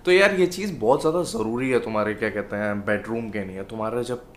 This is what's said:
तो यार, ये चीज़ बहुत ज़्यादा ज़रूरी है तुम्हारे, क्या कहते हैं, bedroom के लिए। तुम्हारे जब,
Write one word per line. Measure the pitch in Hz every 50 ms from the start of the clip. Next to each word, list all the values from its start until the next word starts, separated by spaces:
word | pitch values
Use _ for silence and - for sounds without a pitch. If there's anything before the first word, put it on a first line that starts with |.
| -
तो | 180
यार, | 180 190 196 202 196
ये | 185 180
चीज़ | 175 180 190 202 208 165
बहुत | 120 107 113 139 151
ज़्यादा | 151 156 160 180 165
ज़रूरी | - - 110 107 110 117 123 131 131
है | 127 113
तुम्हारे, | - 110 110 107 104 107 104
क्या | 104 113 107
कहते | 101 104 101 - 104
हैं, | 101 107 104 101 104 98
bedroom | 107 104 101 104 110 113 117 117 107
के | 101 104 98
लिए। | 92 92 95 98
तुम्हारे | 98 113 110 110 110 117 123 120
जब, | 120 123 120 - - -